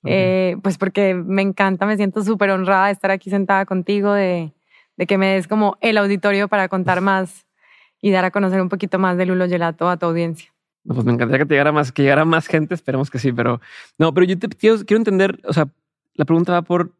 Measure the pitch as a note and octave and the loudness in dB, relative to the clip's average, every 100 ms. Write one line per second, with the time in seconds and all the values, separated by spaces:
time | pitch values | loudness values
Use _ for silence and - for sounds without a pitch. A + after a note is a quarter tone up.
0 | A#3+ A3+ F#3 F#3 F#3 F3 G3+ F3 F#3+ G3 | 0 0 2 0 0 -2 -4 -2 -4 0
1 | G3 F#3 F3+ G3 G3 F#3 G3 F#3 G3+ G#3+ | 0 0 -2 -2 -2 0 0 0 -2 0
2 | G3+ A3 G3+ G#3+ G3+ F#3+ F#3 F#3+ G3 F#3+ | -2 -2 -2 0 0 0 2 2 2 0
3 | F#3+ G3 F#3+ G3 F#3+ G3 G3 F#3 F3 G3+ | -2 -2 -2 -4 0 0 0 -4 -2 0
4 | G3+ G3+ F#3 F3 D#3 _ _ _ _ - | 0 0 0 -2 -6 _ _ _ _ -8
5 | F3+ G3 F#3+ F#3+ E3 G#3+ G#3 - A#3 G#3+ | -2 0 2 0 0 0 0 0 0 0
6 | G3+ G3+ G#3 G3 G3+ G#3 F#3 F#3 F3+ F3+ | 0 0 0 0 0 -2 -2 -2 -2 0
7 | G3 F#3+ F#3 - _ _ _ _ _ _ | 2 0 -2 -10 _ _ _ _ _ _
8 | G3+ F#3 F3+ G#3 G3 F#3+ F#3 F#3+ F#3 F#3+ | 0 2 0 0 0 0 -2 -4 -4 0
9 | F#3+ F3+ F#3 F#3 F3+ F3+ E3+ D#3+ F3 F3 | 0 0 0 0 0 -2 -2 -2 -2 -2
10 | F3 E3 E3+ D#3+ - _ _ _ - B2+ | -2 -2 -4 -6 -16 _ _ _ -6 -2
11 | A#2 A#2 A#2 C3+ D3 C#3+ D3 D3+ B2+ - | 0 0 0 0 2 2 2 2 -2 0
12 | C#3 C#3+ D#3+ D#3+ - D#3+ D3+ F3 - C3 | 4 4 4 0 0 -2 -2 -6 -4 -4
13 | C#3+ B2+ C3 A#2+ A#2+ A#2+ - - - - | -4 -2 -2 0 -2 -2 -8 -20 -20 0
14 | D#3+ D#3 F3+ F#3 A#3 - G#3+ A3 G3+ G#3+ | 0 2 0 0 -6 0 2 2 2 0
15 | A3 F#3+ G3 - - E3+ D3 _ _ _ | 2 2 0 -2 -4 0 -2 _ _ _
16 | _ - D3 E3 F3 F3 E3+ F3 F3 | _ -6 0 2 2 -2 0 -2 -2